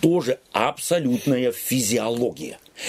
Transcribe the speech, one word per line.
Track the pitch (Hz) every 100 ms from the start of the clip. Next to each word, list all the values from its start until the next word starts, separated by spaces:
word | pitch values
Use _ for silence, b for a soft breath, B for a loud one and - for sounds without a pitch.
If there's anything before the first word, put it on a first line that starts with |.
тоже | 160 175 123 127 _
абсолютная | - 117 - - 175 139 120 143 127 127
физиология. | 117 - 127 107 117 110 117 120 - - - - B